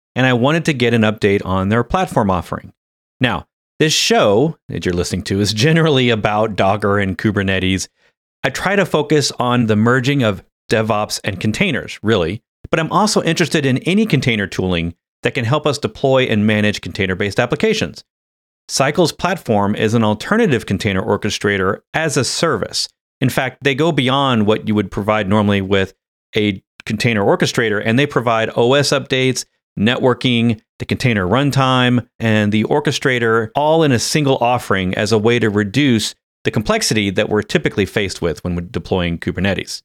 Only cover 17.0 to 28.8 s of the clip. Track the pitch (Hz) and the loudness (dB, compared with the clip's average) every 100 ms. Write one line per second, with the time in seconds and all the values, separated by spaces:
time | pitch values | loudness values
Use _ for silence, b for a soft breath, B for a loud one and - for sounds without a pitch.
17 | 95 92 101 110 117 - 220 214 107 - | -2 -2 -2 -2 -2 0 0 0 -4 -8
18 | - _ _ _ _ _ - - 135 175 | -20 _ _ _ _ _ -6 -2 0 2
19 | 165 - 180 190 - 104 101 107 110 120 | 0 0 -4 -4 -2 0 0 0 0 2
20 | 107 107 - 220 220 120 - 95 104 95 | 0 -2 -2 0 2 0 -2 -4 -2 -2
21 | 104 101 104 - 101 101 95 - _ 151 | -2 -2 -2 -2 -2 0 0 -4 _ -4
22 | 160 139 113 - 165 110 - - - _ | -2 -2 -2 -2 -2 -2 -4 -6 -8 _
23 | _ - 127 - 127 - 139 135 160 147 | _ -4 -2 -2 -4 -2 -2 0 0 0
24 | 123 135 139 117 104 110 107 104 95 - | 0 0 2 2 2 0 0 -2 -2 -2
25 | 104 107 98 107 104 101 95 98 95 - | -2 0 2 2 2 0 2 0 0 -6
26 | _ _ _ 113 104 95 - - - 110 | _ _ _ -2 0 -2 -8 -14 -8 -2
27 | 123 110 101 180 - - 113 104 113 117 | 0 0 2 0 0 0 0 0 0 0
28 | 147 143 117 113 113 - 120 139 | 0 0 0 0 0 2 2 2